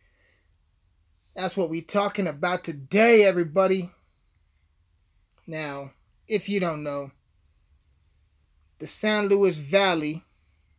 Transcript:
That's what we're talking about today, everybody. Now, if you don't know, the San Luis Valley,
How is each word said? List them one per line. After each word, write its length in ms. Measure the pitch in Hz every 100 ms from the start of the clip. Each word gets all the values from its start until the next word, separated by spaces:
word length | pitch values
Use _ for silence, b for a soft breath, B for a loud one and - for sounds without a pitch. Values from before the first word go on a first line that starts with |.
| _ _ _ _ _ _ _ _ _ _ _ _ _ -
That's 220 | 185 196
what 120 | 170
we're 120 | 165
talking 460 | 160 202 202 - 185
about 360 | 143 175 175
today, 640 | - 147 135 196 226 226 202
everybody. 640 | 180 170 156 190 190 175 _ _ _ _ _ _ _ _ _ _ _ _ _ _ _ -
Now, 460 | 160 151 139 135 - _ _ -
if 180 | 214 -
you 140 | 202
don't 200 | 180 156
know, 300 | 151 143 139 - _ _ _ _ _ _ _ _ _ _ _ _ _ _ _ -
the 80 | 156
San 400 | - 214 214 202
Luis 300 | 202 196 156
Valley, 680 | 143 190 196 170 151 165 - _ _ _ _